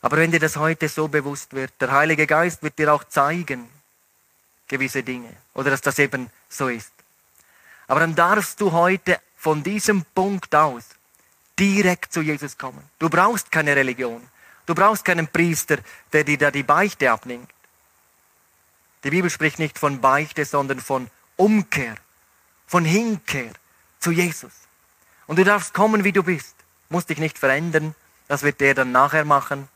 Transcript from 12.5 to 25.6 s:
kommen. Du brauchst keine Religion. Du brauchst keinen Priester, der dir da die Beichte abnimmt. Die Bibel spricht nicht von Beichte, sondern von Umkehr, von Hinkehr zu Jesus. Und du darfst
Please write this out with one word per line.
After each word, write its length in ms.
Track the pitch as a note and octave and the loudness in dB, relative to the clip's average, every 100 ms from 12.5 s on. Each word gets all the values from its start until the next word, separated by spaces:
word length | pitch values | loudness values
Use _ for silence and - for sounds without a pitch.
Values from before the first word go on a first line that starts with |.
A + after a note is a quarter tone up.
| - | -12
kommen. 240 | C3+ C#3 C#3+ _ | -16 -16 -20 _
Du 100 | D#3+ | -2
brauchst 440 | E3 F#3+ A3+ - | 2 2 2 -2
keine 240 | D#3+ D3 C#3+ | -2 2 2
Religion. 520 | C3 B2 B2 A#2 - _ - - - | 0 -2 -6 -8 -16 _ -20 -20 -6
Du 80 | |
brauchst 300 | E3+ G3 G#3+ | 2 4 4
keinen 240 | - F3 D#3+ | 0 -2 0
Priester, 500 | - E3+ D#3+ - D3 - - _ | 0 0 0 -2 -4 -4 -20 _
der 120 | D#3 | 0
dir 120 | D3 D3 | 0 2
da 140 | D3 | 0
die 140 | C#3+ | 0
Beichte 440 | C#3 D3 G3+ - C3 | 2 2 2 0 0
abnimmt. 400 | A2+ B2+ A#2+ B2 _ _ _ _ _ _ _ _ _ _ _ _ _ _ _ | 0 -4 -14 -16 _ _ _ _ _ _ _ _ _ _ _ _ _ _ _
Die 60 | C#3 | -4
Bibel 200 | D#3+ F3+ | 0 0
spricht 300 | - D#3 - | 0 -4 -2
nicht 180 | D#3 - | -6 -2
von 220 | D3 C#3 | -4 2
Beichte, 440 | C3 C3+ D3+ - | 2 2 -2 -6
sondern 360 | C#3+ D3 C#3 C3+ | -4 -2 -2 -6
von 280 | - C3+ B2 _ _ _ | -4 -6 -6 _ _ _
Umkehr, 580 | G3 G#3+ F#3+ - A#2+ A2 _ _ _ _ _ _ _ | 4 4 0 -4 -6 -10 _ _ _ _ _ _ _
von 180 | F3 | 0
Hinkehr 680 | D#3+ F#3 A#3 G#3 - C#3+ A#2 - _ _ _ _ | 2 2 0 -4 -4 -8 -8 -14 _ _ _ _
zu 100 | F3 | -2
Jesus. 420 | E3 F3 D#3 - _ _ _ _ _ _ _ - | 0 0 -4 -16 _ _ _ _ _ _ _ -4
Und 100 | D#3+ | 2
du 60 | |
darfst 280 | F#3+ G#3 | 4 4